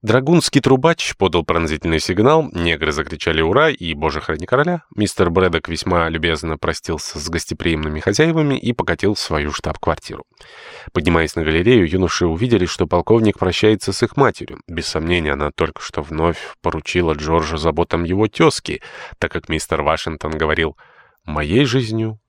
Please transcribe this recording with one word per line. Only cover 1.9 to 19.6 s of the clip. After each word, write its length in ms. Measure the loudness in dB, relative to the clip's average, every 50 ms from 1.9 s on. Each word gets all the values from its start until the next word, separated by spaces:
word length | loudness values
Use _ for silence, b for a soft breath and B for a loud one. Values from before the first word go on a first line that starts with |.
| 0 0
сигнал, 500 | 0 -2 0 2 4 4 4 4 2 0 -4
негры 400 | -2 0 0 0 0 0 -2 -2
закричали 480 | -2 -4 -6 -6 -4 -2 0 0 2
«Ура!» 280 | 2 2 4 4 2 2
и 260 | 0 -2 -6 -6 -6
«Боже, 260 | -2 -2 -2 -2 -4
храни 260 | -4 -4 -4 -6 -2
короля!». 360 | -2 0 2 2 0 0 -4 _ _ -4
Мистер 340 | -2 -2 -2 2 2 2 2
Брэддок 400 | 4 2 2 2 2 -2 -4 -4
весьма 400 | -8 -6 -2 0 0 2 2 0
любезно 480 | -2 -2 0 0 -2 -2 -2 -6 -6
простился 640 | -4 -4 -4 -4 -4 _ -6 -6 -6 -6 -10 -12 -10
с 100 | -8 -6
гостеприимными 720 | -6 -6 -6 -6 -10 -4 -2 -2 -2 -2 -2 -4 -6 -4
хозяевами 540 | -2 -2 2 2 2 2 2 0 0 0 0
и 180 | -2 -2 -4 -4
покатил 420 | -2 -2 -2 -2 0 0 -2 -2
в 40 | -2
свою 320 | -4 -4 -2 -2 -2 -2
штаб-квартиру. 760 | -6 -6 -6 -8 -8 -6 -4 -4 -4 -4 -6 -14 -14 -14 -16 _ B B B B B B B B B B B B B
Поднимаясь 420 | -2 2 2 4 4 2 2 -2
на 80 | -2 0
галерею, 460 | 2 2 2 4 6 6 6 4 4
юноши 380 | 2 2 0 2 0 0 0
увидели, 380 | 0 0 0 0 2 2 2 2
что 220 | 0 0 -2 -2
полковник 520 | 0 2 0 2 4 4 4 4 2 2 2
прощается 540 | 0 -2 0 4 4 4 4 4 0 -6 -2
с 100 | -2 -2
их 140 | -2 2
матерью. 440 | 2 2 2 2 -2 -10 -14 -14 -18 -14 -10
Без 180 | -8 -8 -8
сомнения, 460 | -4 -4 -4 -2 0 0 0 2 0 -2
она 180 | 0 -2 -4
только 320 | -2 -2 -4 -4 -4 -8 -14
что 180 | -10 -8 -8
вновь 540 | -8 -6 -4 0 0 0 0 -2 -8 -16 -18 _ _
поручила 520 | -4 -4 -4 -6 -4 -2 0 0 0 0
Джорджа 420 | -2 -2 0 0 0 0 0 -4
заботам 480 | -2 0 0 0 0 -2 0 0 -4 -2
его 240 | -2 0 0 0 -2
тёзки, 540 | _ 2 2 2 2 0 -6 -8 -8 -8 B B B B B B B _
так 140 | -6 -4 -4
как 160 | -8 -4 -2
мистер 340 | -4 -4